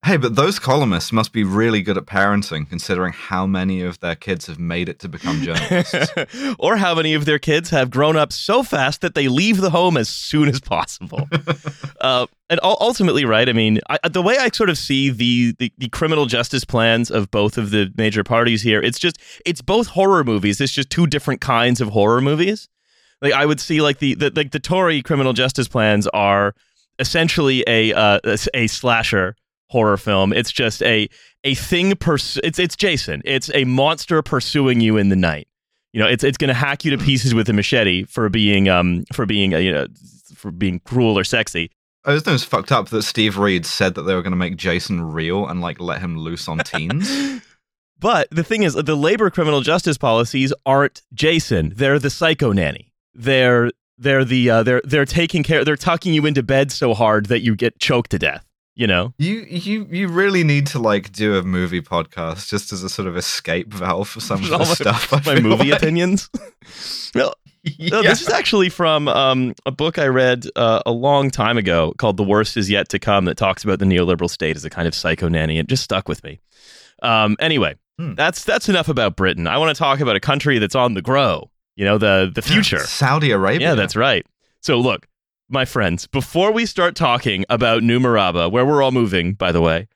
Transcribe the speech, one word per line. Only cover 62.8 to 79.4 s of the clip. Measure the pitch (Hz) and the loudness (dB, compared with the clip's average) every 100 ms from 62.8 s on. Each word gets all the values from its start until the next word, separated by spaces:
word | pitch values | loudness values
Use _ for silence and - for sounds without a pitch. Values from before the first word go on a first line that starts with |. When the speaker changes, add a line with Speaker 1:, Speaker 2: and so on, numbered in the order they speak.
Speaker 1:
a | 92 | -10
sort | - 95 | -6 -6
of | 87 | -6
escape | - - - 85 107 | -6 -8 -4 -4 -4
valve | 104 90 87 101 | -8 -4 -4 -6
for | 113 | -8
some | - 98 | -6 -4
of | 165 | -2
Speaker 2:
<laughs> | |
All | 160 | -2
Speaker 1:
the | 165 | 0
Speaker 2:
my, | |
Speaker 1:
stuff, | 170 110 113 - | 0 0 0 0
I | 147 | 0
Speaker 2:
my | 147 135 | 2 2
Speaker 1:
feel | |
Speaker 2:
movie | 110 110 131 | 4 4 4
Speaker 1:
like. | 151 | 2
Speaker 2:
opinions. | 156 170 180 190 - - | 2 2 2 0 -2 -12
<laughs> | - _ - - - - - - | -12 _ -20 -18 -14 -12 -6 -2
No, | - - _ _ 165 143 | -2 -4 _ _ -10 -6
no, | 160 208 | -2 2
Speaker 1:
Yeah. | 214 | 2
Speaker 2:
this | - | 2
is | - | 0
actually | - - 214 185 | -2 0 2 0
from, | - 170 156 147 | 0 0 2 0
um, | 117 135 131 127 - - | 2 2 2 -2 -4 -10
a | |
book | 131 156 165 | -4 -4 0
I | 143 | 0
read, | 131 127 123 - - | 4 2 2 -4 0
uh, | 117 113 - | 2 2 0
a | |
long | 117 135 143 139 | 0 2 2 2
time | - 110 120 | 0 0 2
ago | 92 85 80 - | 2 2 0 0
called | 110 92 | -2 0
The | |
Worst | 98 104 107 - | 2 2 2 -2
Is | 98 | 0
Yet | 101 87 | 0 0
to | 101 | -4
Come | - 101 90 | 0 2 0
that | - | 0
talks | 101 95 | -2 -2
about | 107 95 | -2 0
the | 95 | 2
neoliberal | 90 87 87 85 | 2 2 0 -2
state | - 80 78 | -4 -4 -4
as | 76 | -10
a | |
kind | - 85 | -6 -4
of | - | -4
psycho | 85 80 87 | -4 -2 0
nanny. | 82 78 80 | 0 0 -2
It | 78 | -2
just | 127 | -4
stuck | - 95 - | -2 -6 -4
with | 78 - | -10 -10
me. | 76 _ _ - - - _ | -18 _ _ -20 -20 -20 _
Um, | 120 110 107 104 | 0 2 2 2
anyway, | 160 151 82 69 _ - | -2 0 -2 -4 _ -12
Speaker 1:
Hmm. | 165 95 | -10 -2
Speaker 2:
that's, | 156 180 | -2 -2
that's | - 233 - | -4 -2 0
enough | 185 160 | 0 0
about | 127 107 90 | 0 0 0
Britain. | 92 87 | -2 0